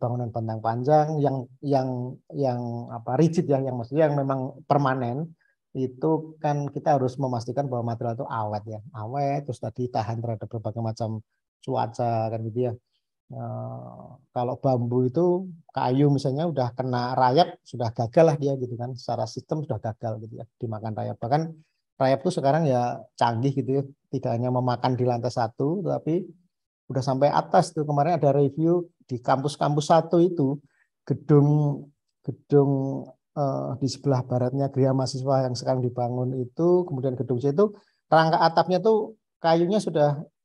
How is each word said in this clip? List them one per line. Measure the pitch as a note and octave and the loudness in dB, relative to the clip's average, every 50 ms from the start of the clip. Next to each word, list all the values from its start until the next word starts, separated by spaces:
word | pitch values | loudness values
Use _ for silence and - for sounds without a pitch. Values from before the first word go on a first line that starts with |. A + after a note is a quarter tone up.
| - | -4
bangunan | A#2+ A#2+ B2 B2 A#2 | -4 -2 -4 -4 -4
bentang | A2 A#2 A2+ A2+ A2 A2 | -6 -6 -4 -4 -4 -4
panjang | G#2+ A2+ A2+ A#2+ B2 C3+ D3+ D3+ D3+ D3+ D#3 D3+ C#3 | -2 -2 -2 0 2 4 4 4 4 2 0 0 0
yang, | C#3 C3+ C3+ B2 - - _ - | 0 0 -2 -6 -10 -12 _ -4
yang, | C#3 C#3 C3 C3 C3 B2+ B2+ B2 B2 B2+ - _ - - | 0 0 0 0 0 -4 -6 -6 -8 -10 -14 _ -12 -6
yang | C#3+ C#3+ C3 B2 A#2+ B2 A#2+ A#2 A#2+ A#2+ A#2+ | -2 -2 -2 -2 -2 -4 -6 -8 -8 -8 -10
apa, | A#2+ A#2 A#2 - B2 | -12 -10 -6 -2 2
rigid | C3+ D#3+ E3+ D#3+ F#3+ F3+ | 2 2 4 4 2 0
ya, | B2+ C#3+ C3+ C3+ | 2 2 0 0
yang | C3+ B2+ B2 | -2 -4 -6
maksudnya | A2+ A#2 C#3 D3+ D#3+ D3+ | -6 -4 0 2 2 2
yang | D3 C#3+ | 2 2
memang | C3+ C3+ C3+ C3+ C3 C#3 - - - | 0 0 -2 -2 -4 -6 -8 -8 -2
permanen, | - - D3 C#3+ C3 C3 C3+ B2 A#2 A#2+ C#3 E3 E3+ - _ _ _ _ _ _ _ - | 0 2 2 2 2 0 0 -2 -4 -4 -4 -6 -8 -10 _ _ _ _ _ _ _ -6
itu | C3+ C3 B2+ B2+ B2+ D3+ D#3 D#3+ D3+ D#3 D#3+ - - | -4 -4 -4 -4 -2 -2 0 0 0 -2 -6 -10 -6
kan | - D3+ D3 D3 C#3+ C#3 | -4 -4 -2 -2 -4 -6
kita | - D3 D3 E3 D3+ | -6 -4 0 2 2
harus | C#3 B2+ B2+ B2+ - | 2 2 0 -2 -2
memastikan | C#3 C3 B2 A#2 A2 B2 A#2+ C3 C#3+ | -4 -2 -2 -4 -6 -4 -4 -4 -4
bahwa | C3+ B2 A#2+ A#2 A#2 A#2 | -2 -2 -4 -4 -4 -4
material | A2+ A#2+ A#2+ A#2 | -4 -4 -6 -6
itu | A#2 C#3 - | -6 -8 -8
awet | - A2+ G#2+ G#2+ G#2 G#2+ G2+ | -6 -6 -4 -4 -6 -6 -8
ya, | A2+ G#2+ G#2+ G#2 C#3 - | -10 -12 -12 -14 -14 -14
awet, | A2 G#2+ A2 B2+ C#3+ C#3+ C#3 C#3 D3 C#3+ | -12 -10 -8 -6 -4 -2 -2 -2 -4 -6
terus | C#3+ B2 - | -8 -10 -8
tadi | - B2 - - B2 B2 | -8 -10 -6 -6 -6 -4
tahan | - B2+ A2 A2 A2+ A2+ A#2 | -2 -4 -4 -4 -4 -6 -6
terhadap | A#2 A2+ G#2 - | -6 -6 -8 -8
berbagai | A2 - A2+ G#2+ A2+ G#2 A#2 A2+ | -10 -10 -8 -8 -8 -6 -6 -4
macam | A2+ A2 - A#2+ G#2+ A2 A2 - _ _ _ _ _ _ _ | -6 -4 -4 -6 -6 -6 -8 -10 _ _ _ _ _ _ _
cuaca | - - C3 A#2+ A#2+ A2+ A2+ - B2 A#2 A#2 A#2 A2+ A2+ | -10 -6 -4 -4 -4 -4 -4 -4 -2 -2 0 0 -2 -2
kan | A2+ A2+ A2+ | -4 -6 -6
gitu | A2+ G#2+ B2 B2 B2 | -6 -4 -2 -2 -2
ya. | B2 B2 _ _ _ _ _ _ _ _ _ - C3 | -4 -8 _ _ _ _ _ _ _ _ _ -18 -14
Eh, | B2 A#2+ A#2 A#2 A#2+ A#2 A#2+ A#2+ A#2+ B2 B2 A#2+ A#2+ B2 - - - _ _ | -12 -10 -10 -10 -10 -10 -10 -12 -12 -14 -16 -18 -18 -20 -20 -20 -20 _ _
kalau | - B2+ A#2+ B2 C3+ - - | -6 -4 -4 -4 -4 -2 0
bambu | C#3 C3 B2 A#2+ A#2+ A#2+ B2+ B2+ B2+ | 2 2 2 0 0 2 2 2 2
itu | B2+ E3 F3 F3+ F3 F3+ F#3+ F#3 E3+ E3+ - _ - | 2 2 2 2 2 0 -2 -6 -12 -16 -16 _ -6
kayu | - B2+ B2 B2+ C3+ D3 C#3+ C#3+ | -2 0 2 4 4 6 6 4
misalnya | C3+ - C#3 C3 C#3+ E3 | 4 0 -2 -2 -2 -2
udah | F3+ D#3 C3+ B2 A#2+ A#2 - | -2 0 -2 -2 -2 -2 -4
kena | B2+ C3 B2 B2 A#2+ B2 B2+ B2 | -4 -2 -2 -2 -2 0 2 2
rayap, | B2+ B2+ B2+ D#3 F3+ F3+ - - _ | 4 6 6 6 6 4 2 -12 _
sudah | - - A#2 B2 A2+ | -12 -8 -4 -4 -4
gagal | A#2 - A#2+ A2+ - E3 E3 | -2 -2 -4 2 6 6 6
lah | E3 D3 D3 | 6 6 2
dia | C#3+ C#3 C#3 | 0 -2 -2
gitu | C3 B2+ A#2+ A#2 A2 | -2 -4 -6 -6 -6
kan, | A#2+ B2 B2 | -8 -8 -10
secara | A#2+ - - A#2 A2+ A#2+ | -10 -8 -6 -4 -4 -4
sistem | A#2 - - - - D#3+ D#3 D3 | -6 -6 -8 -8 -6 -4 -4 -4
sudah | - B2 G#2 - | -4 -6 -6 -6
gagal | A#2 A2 - - A2+ A2 A2 A2 | -6 -8 -6 -6 -6 -6 -8 -10
gitu | A2 A2+ B2 | -14 -14 -16
ya, | A2+ - _ - - | -16 -18 _ -10 -8
dimakan | A2+ A2 G#2+ A2 A2+ G#2+ | -8 -6 -6 -6 -6 -6
rayap. | G#2 A2+ A2+ A2 - | -6 -6 -8 -8 -6
Bahkan | - A2+ C3+ D#3 E3 E3 D#3+ - _ _ _ _ _ _ _ - | -4 0 0 0 0 -2 -8 -14 _ _ _ _ _ _ _ 0
rayap | C3+ C3 C3+ C3+ - | 2 2 2 2 0
tuh | C#3+ - | -2 -2
sekarang | F3 C3+ C3+ C#3 D#3+ E3+ D3 | 0 2 2 4 4 4 2
ya | B2+ B2 A#2+ B2 B2+ B2 - - _ - | 2 2 0 0 -4 -6 -12 -10 _ 0
canggih | B2+ A#2+ A#2 A2+ B2 C#3 | 0 0 2 2 0 0
gitu | C#3 C#3 C3 A2+ | 0 0 -2 0
ya, | C3 C#3 C3 C3+ - _ _ _ - | 0 -2 -2 -4 -8 _ _ _ -6
tidak | C3+ - C3 A#2+ A#2 | -4 -2 -2 -2 0
hanya | B2 B2+ B2+ | 0 0 0
memakan | B2 B2 B2+ A#2+ A#2 A#2+ B2+ B2+ | 0 0 0 0 0 0 0 0
di | A#2 B2 | 2 0
lantai | B2 A#2+ A#2+ A#2 B2 - | 0 0 0 -2 -4 -2
satu, | C3 A#2+ A2 - - C3+ C#3+ E3 G#3 F3+ | -2 -4 -4 -2 -2 -2 -2 -2 -2 -2
tapi | C#3+ C#3 C3+ - D3+ D#3+ F3+ G3+ - - _ _ _ _ _ _ _ _ _ _ | -2 -4 -4 -2 -2 -2 -2 -2 -6 -12 _ _ _ _ _ _ _ _ _ _
udah | - B2+ C3+ A#2+ | -6 -4 -2 0
sampai | C#3 C3 C3 C#3+ C#3+ - | 0 0 2 2 2 2
atas | D#3 D#3 - - F#3+ F3 - - | 2 2 4 4 4 4 2 0
tuh. | D#3+ D3+ | -4 -2
Kemarin | D3 D3 C#3+ C#3+ E3 F3+ D#3+ | 0 0 2 2 2 2 2
ada | D3+ C#3+ | 4 4
review | C#3 C#3+ C#3+ C3+ C#3 D3+ D#3+ E3 F3 F3+ F3 - _ _ _ - | 4 4 4 2 2 0 2 2 2 2 0 -4 _ _ _ -8
di | C3 A#2 | -8 -4
kampus-kampus | - - C3+ B2+ C3+ D3 C#3+ - D#3+ D3 D3 D3+ D3 - | 0 0 0 2 0 -2 -4 -2 0 0 0 0 2 4
satu | F3 E3 D#3+ E3 - F3 E3+ | 4 4 4 4 4 4 4
itu, | F#3+ F3 E3+ C#3+ C3 C#3+ C#3+ - _ _ _ _ _ _ _ _ - | 4 2 2 0 0 0 -2 -8 _ _ _ _ _ _ _ _ -6
gedung, | C3+ G#2+ - - D3+ D3 C#3 D3 D3 D3+ D3 C#3+ C#3+ C3+ C#3+ - _ _ _ _ _ _ | -6 -2 2 6 6 8 8 6 4 2 2 0 -2 -4 -8 -14 _ _ _ _ _ _
gedung, | _ - B2 - _ - C#3+ C#3+ C#3 C#3 C#3 C3+ C3+ C3+ C#3 C3+ B2+ - - _ _ _ - | _ -12 -12 -10 _ 2 4 6 6 6 2 0 -2 -4 -6 -6 -10 -12 -18 _ _ _ -6
eh, | D3+ C#3+ C#3 C3+ C3+ C3+ C3+ C3 A#2+ | -4 -2 -2 -2 -4 -4 -6 -6 -4
di | C#3+ B2+ | -4 -4
sebelah | B2 - - C#3+ C#3 B2 A#2+ | -4 -2 0 0 0 0 0
baratnya | B2 B2 B2 B2 B2+ C3+ C#3 C#3 C3+ | -2 -2 0 0 0 0 -2 -2 -2
Gria | C#3 C3 C3 C3+ C3 | 0 2 2 2 2
Mahasiswa | C3+ C3 B2 - C3 B2+ C#3 C3+ C3 C3 B2+ | 2 0 -2 -4 -4 -2 0 2 2 2 0
yang | B2 | -2
sekarang | A#2 - C3 C3 B2+ | -4 -2 -2 0 0
dibangun | B2 B2 B2 B2 A#2+ A#2+ B2 B2+ B2+ B2+ C3 C3 | 0 -2 -2 -2 -2 -2 -2 -2 -2 -2 -2 -4
itu, | B2 A#2+ - - E3 F3 F3+ F3+ F3 | -6 -6 -4 0 2 4 4 2 2
kemudian | F3+ D3 B2+ B2 C3+ B2 | 0 -4 -4 -2 -2 -2
gedung | A#2+ A#2+ A#2 C3 A#2+ | -2 -2 -2 -2 0
C | B2+ C#3+ C#3+ | 0 0 2
itu, | D#3 G#3 G#3+ G3+ - _ _ _ _ _ - - | 2 2 2 0 -4 _ _ _ _ _ 2 4
rangka | D#3+ D#3+ D#3+ D#3+ - E3+ | 4 4 4 4 4 4
atapnya | E3 E3 F3+ E3 F3 F#3 F3+ F3 | 4 4 2 2 2 2 2 2
tuh | A3 A3 G#3+ - - - _ _ _ _ _ | 4 2 2 0 -2 -8 _ _ _ _ _
kayunya | - E3 E3 E3+ E3+ F3 G#3 G#3+ | 2 2 4 4 4 2 2 0
sudah, | - - E3 D#3+ D3 D3 C#3+ C#3 E3+ - _ _ _ | 0 0 2 4 4 4 2 0 -6 -12 _ _ _